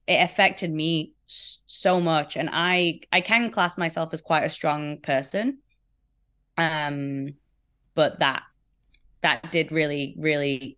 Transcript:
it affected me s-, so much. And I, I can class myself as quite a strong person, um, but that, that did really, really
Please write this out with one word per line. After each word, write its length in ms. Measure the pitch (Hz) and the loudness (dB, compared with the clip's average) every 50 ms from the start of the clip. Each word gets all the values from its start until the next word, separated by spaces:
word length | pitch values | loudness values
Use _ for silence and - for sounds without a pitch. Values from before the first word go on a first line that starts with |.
| _ - | _ 2
it 80 | 180 143 | 4 4
affected 500 | 180 170 - - 196 190 190 - 190 170 | 4 2 4 4 4 4 4 0 -6 -4
me 420 | 156 156 156 165 170 156 156 - _ _ _ - | -2 -2 0 0 0 0 -2 -6 _ _ _ -18
s-, 300 | - - - - - - _ - | -16 -14 -14 -14 -16 -18 _ -18
so 320 | - - - 185 185 180 | -8 -2 2 2 2 4
much. 360 | 175 165 160 151 147 - - - | 4 2 2 2 0 -2 -4 -4
And 120 | 156 160 | -4 -2
I, 500 | - 160 170 180 180 180 175 170 156 - - - | 0 0 2 2 2 2 2 2 0 -4 -4 0
I 100 | - 185 | 0 0
can 280 | 185 - 220 233 240 220 | 2 2 2 2 2 0
class 260 | - 208 180 175 - - | 0 0 0 0 0 -2
myself 360 | 175 165 - 170 165 160 - | -4 -4 -2 -4 -6 -4 -6
as 80 | 156 | -8
quite 220 | - - 165 151 - | -2 0 2 2 2
a 60 | 160 | 0
strong 500 | - - - 156 147 151 151 147 147 147 | -2 -2 -2 -2 -2 -2 -4 -6 -8 -8
person, 580 | - - 139 135 139 - - 196 220 269 269 - _ _ _ _ _ _ _ _ _ _ _ _ _ _ _ _ _ _ - - | -4 0 0 0 0 -2 -4 -2 -2 -2 -4 -6 _ _ _ _ _ _ _ _ _ _ _ _ _ _ _ _ _ _ -2 0
um, 720 | 165 160 160 151 147 147 143 143 139 139 139 139 139 143 143 _ _ _ _ _ _ _ _ _ _ _ - | 0 0 0 -2 -2 -4 -4 -4 -4 -4 -6 -6 -6 -8 -10 _ _ _ _ _ _ _ _ _ _ _ 0
but 240 | 131 127 - - - | 2 2 2 2 2
that, 240 | 156 135 127 - - - _ _ _ _ _ _ _ _ _ _ _ _ _ _ | 2 2 2 0 -6 -12 _ _ _ _ _ _ _ _ _ _ _ _ _ _
that 300 | - 160 143 - - 165 | 0 0 0 0 -2 -2
did 200 | - 165 160 156 | 0 0 0 0
really, 440 | 156 160 156 147 147 143 139 139 160 160 | 0 0 0 0 0 -2 -4 -6 -6 -4
really 600 | 151 156 151 147 143 143 135 127 131 135 - | 0 0 0 2 0 0 -2 -4 -6 -10 -14